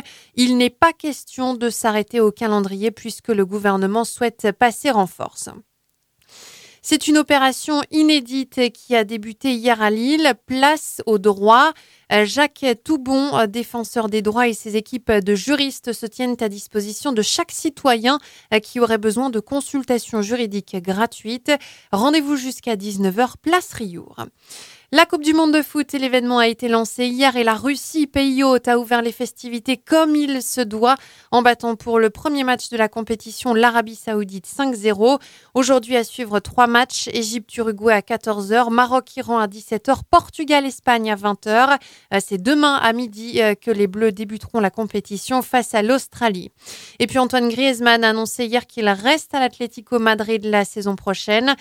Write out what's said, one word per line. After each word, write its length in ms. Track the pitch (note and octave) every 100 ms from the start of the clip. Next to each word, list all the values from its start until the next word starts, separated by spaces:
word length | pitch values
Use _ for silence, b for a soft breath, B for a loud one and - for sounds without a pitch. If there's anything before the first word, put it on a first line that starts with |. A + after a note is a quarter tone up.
| - B B -
il 200 | B3 B3
n'est 140 | B3
pas 240 | B3 E4
question 580 | - D#4 C4 - - B3+
de 160 | A#3+ A#3+
s'arrêter 500 | - A3+ G#3+ G#3 A#3+
au 140 | G#3+
calendrier 580 | G3+ A3+ G#3 G3 G3 A3
puisque 380 | G#3+ A3+ - -
le 160 | G#3
gouvernement 600 | F#3 G#3 G3+ F#3+ F#3+ A3
souhaite 480 | A3+ - A#3 - G#3+
passer 380 | F#3+ A#3+ - D4
en 160 | A3 F#3
force. 440 | - - - - - - _ _ _ _ _ B B B B B B
C'est 220 | - D#4 -
une 100 | D4+
opération 640 | D4 C#4 C4 B3+ - D4 -
inédite 800 | D#4 D#4 D4+ A#3 C4+ B3+ - A#3+
qui 240 | - - A#3+
a 80 |
débuté 480 | G#3 A3+ A3 G#3 C4+
hier 280 | A#3+ A#3+ A3+
à 80 | G#3+
Lille. 460 | A3 B3 D#4 D4+ B3 -
Place 540 | C4 C#4+ D#4 - - -
au 120 | G#3+
droit. 540 | G#3 G3 G#3 A#3 D#4 - b b b
Euh, 120 | G#3
Jacques 420 | G#3 G#3+ G3 - C4+ A#3
Toubon, 560 | - D#4 B3+ C4+ C#4 C4+
euh, 80 | G#3+
défenseur 600 | A3+ A3+ A#3 A3 A#3+ A3
des 120 | G#3+
droits, 280 | G#3 A3+ A#3+
et 40 |
ses 240 | G#3+ A3 G#3+
équipes 360 | G#3+ B3 -
de 220 | G#3 F#3+ G3+
juristes 560 | G#3+ C#4+ C#4 - A#3+
se 140 | A3 A3+
tiennent 300 | - B3 A#3+
à 80 | A3
disposition 640 | G3+ - G#3+ G#3 G#3+ D4
de 100 | A3
chaque 300 | G3+ - E4+
citoyen, 680 | - D#4+ - C#4 A#3 A#3+ D4 B B B
euh, 60 | G#3+
qui 220 | - B3
aurait 180 | A3+ A3
besoin 320 | A3 G#3+ C4+
de 80 | A3
consultations 840 | - C#4 - C#4 B3+ A#3+ - A3
juridiques 540 | G3+ B3 A3 G3+ - F#3+
gratuites. 680 | F3+ F#3+ A#3 - G#3+ B3 D4+ C#4+ B B B
Rendez-vous 420 | G3 C4 D#4+ C#4+
jusqu'à 400 | C#4+ B3+ - A#3+
dix-neuf 420 | G#3+ G3+ G3 F#3+ F#3+
heures, 220 | B3 -
place 340 | D4+ F4+ -
Riour. 440 | - G#3 E3+ - - - _ B B B B B
La 120 | C#4+ E4+
Coupe 160 | E4+
du 100 | D4+
monde 220 | D#4 D#4
de 80 | D4+
foot 320 | C#4+ D4 C#4+
et 40 | C#4
l'événement 400 | C4 B3+ A#3+ A#3+
a 100 | A#3
été 200 | A3+ B3
lancé 380 | A3+ A3+ - B3
hier 280 | B3 C4+ B3
et 80 |
la 100 | A3+
Russie, 520 | G#3+ B3 C#4 - D#4+ C#4+
pays 380 | C#4 C4+ C4
hôte, 240 | C4+ B3 B3
a 100 | A#3+
ouvert 220 | A3+ A#3+
les 120 | A#3
festivités 680 | A3+ A#3+ - A#3+ A#3 A#3+ B3
comme 360 | - D#4+ D#4+
il 280 | D4+ C#4+ C4
se 180 | - B3+
doit 360 | A3+ G#3+ A#3+ C4 B B B
en 100 | A#3+
battant 360 | A#3+ A#3 A#3 A3
pour 220 | A#3+ A3+
le 120 | A3
premier 340 | - D#4+ C#4+
match 240 | B3+ B3 -
de 80 | A#3
la 140 | G#3+
compétition 640 | A3+ A3 A3 A3+ - B3+
l'Arabie 420 | A3+ A#3+ A#3 A3 A3
Saoudite 480 | - G#3+ G3 F#3+
cinq 300 | - - C#4
zéro. 420 | A3+ G#3+ G3 A#3 C#4 B B B
Aujourd'hui 420 | B3 B3 B3+ A3+ B3
à 80 |
suivre 360 | A3+ - A3 G3+
trois 260 | - - B3
matchs, 420 | A#3+ B3+ - -
Égypte-Uruguay 840 | A#3+ G#3+ A#3 - - A3+ G3+ A3+
à 80 | G#3
quatorze 500 | - A3+ A3+ G#3 G3
heures, 180 | A3+ A#3+
Maroc-Iran 680 | A#3 B3 C4 - C4+ A3 A#3
à 80 | G#3
dix-sept 420 | G#3+ - G#3+ -
heures, 160 | B3+
Portugal-Espagne 1080 | - E4+ - - D4 D4 C4+ - - A#3 A3
à 60 | G3+
vingt 300 | G#3 G3 G#3+
heures. 320 | A3 C4+ C#4 B B B
Euh, 60 | G3
c'est 200 | - F#3+
demain 320 | G3+ D4 D4
à 180 | C#4 A3+
midi, 480 | A#3 A#3+ G#3 A#3 A#3
euh, 140 | A3
que 160 | G3+ A#3
les 160 | G3+ G3+
Bleus 260 | G3+ A3+
débuteront 480 | F#3+ G#3+ G#3+ - -
la 100 | G3
compétition 680 | - G#3+ G3+ - G3+ - B3+
face 340 | - B3+ A3+
à 60 | A3+
l'Australie. 720 | A3 C4 - - A#3 F3+ - _ B B B B
Et 80 | A#3
puis 120 | C4
Antoine 300 | B3 B3+ A#3+
Griezmann 560 | A3+ C4+ A#3 A#3+ A#3
a 60 | A3+
annoncé 340 | A3 A3 -
hier 220 | A#3 A#3+ -
qu'il 240 | - G#3
reste 440 | G3 A#3 D#4 -
à 60 | C#4
l'Atlético 580 | B3 - A#3+ - G#3+ A#3+
Madrid 460 | A3 G#3+ G#3+ A3
la 220 | G#3+ G#3 G3
saison 300 | G#3+ G3+ F#3+
prochaine. 600 | G3+ F#3 - G#3+ C4 C4+